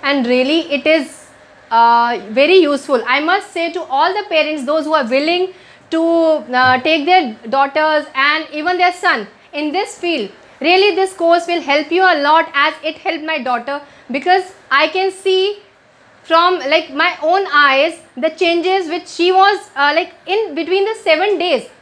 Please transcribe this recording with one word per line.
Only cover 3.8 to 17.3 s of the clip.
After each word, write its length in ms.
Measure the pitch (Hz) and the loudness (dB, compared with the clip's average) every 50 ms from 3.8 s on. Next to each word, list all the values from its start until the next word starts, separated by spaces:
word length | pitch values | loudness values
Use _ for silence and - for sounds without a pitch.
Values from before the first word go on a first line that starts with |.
all 320 | 320 - 262 269 311 349 381 | -8 -4 -2 0 0 0 0
the 80 | 415 392 403 | -4 -6 -2
parents, 360 | 339 311 294 294 311 302 254 | 0 0 0 0 -4 -6 -4
those 200 | 247 302 320 294 | -2 -2 -2 -2
who 100 | 302 320 | 0 0
are 100 | 302 269 | 0 0
willing 480 | 220 247 269 294 320 349 359 370 370 - - - - - - - _ | 0 -2 0 0 0 0 -2 -2 -4 -6 -16 -20 -20 -20 -20 -12 _
to, 100 | - 330 | -2 0
uh, 800 | 330 330 339 330 330 320 311 302 226 240 247 247 254 254 254 254 | 0 2 2 2 2 2 2 0 -2 -2 0 2 4 4 2 2
take 260 | 254 311 320 330 285 | 2 0 0 0 2
their 280 | 339 359 370 339 240 220 - - 226 220 | 4 4 4 2 0 -8 -10 -10 -4 0
daughters 520 | 269 277 277 277 311 311 311 311 302 294 302 - | 0 0 0 0 0 0 2 0 0 -2 -4 -2
and 320 | 269 269 285 302 311 311 - | 0 0 0 0 -2 -4 -8
even 260 | - 302 302 349 359 349 | -10 -6 -4 -2 0 2
their 140 | 359 370 | 0 0
son 340 | 359 359 - 359 311 240 202 - - _ _ _ | 0 0 0 0 0 0 -4 -10 -16 _ _ _
in 200 | - 294 302 302 | -10 -6 -6 -4
this 260 | 285 359 427 415 - - | -2 -4 -4 -6 -8 -8
field, 320 | - 349 330 285 208 196 - - - - - - | -4 -4 -4 -4 -4 -8 -10 -18 -20 -20 -14 -4
really 340 | 269 311 359 381 392 415 359 | 0 2 4 4 4 2 2
this 180 | 359 381 381 | 0 -2 -4
course 360 | 381 - 339 330 339 349 339 349 | -2 -2 2 2 2 2 0 -2
will 120 | 349 339 | -4 -4
help 300 | 277 - 277 294 302 302 | -2 0 -2 -2 0 -2
you 140 | 330 359 381 | 0 2 2
a 180 | 370 339 294 | 2 2 2
lot 300 | 285 285 311 330 320 320 - | 2 2 2 2 2 0 -2
as 180 | 285 285 311 302 - - | 0 0 0 -2 -4 -8
it 140 | 311 311 320 | -8 -8 -6
helped 260 | - 392 339 302 302 | -8 -6 -6 -6 -6
my 140 | 311 320 302 | -6 -6 -6
daughter, 380 | 240 254 247 233 226 - 277 294 285 - - - - _ | -4 -4 -6 -6 -6 -6 -8 -8 -10 -14 -20 -20 -14 _
because 320 | 247 277 262 359 370 381 381 - - - - - | -8 -4 0 2 2 2 2 -4 -16 -20 -6 0
I 160 | 262 277 311 | 2 2 2
can 240 | 311 311 370 381 392 | 2 0 -2 -2 -2
see 480 | 370 - - 381 370 370 381 403 415 403 - _ _ _ _ _ _ _ _ _ _ _ | -4 -4 -2 0 0 2 0 -2 -4 -8 -14 _ _ _ _ _ _ _ _ _ _ _
from, 380 | _ - 330 330 339 359 370 339 262 277 302 | _ 0 2 2 4 2 0 0 -2 0 0
like, 200 | 330 330 339 269 | 0 -2 -2 -4
my 240 | 285 320 359 330 - | -2 -2 -2 -2 -2
own 280 | 294 311 | 0 0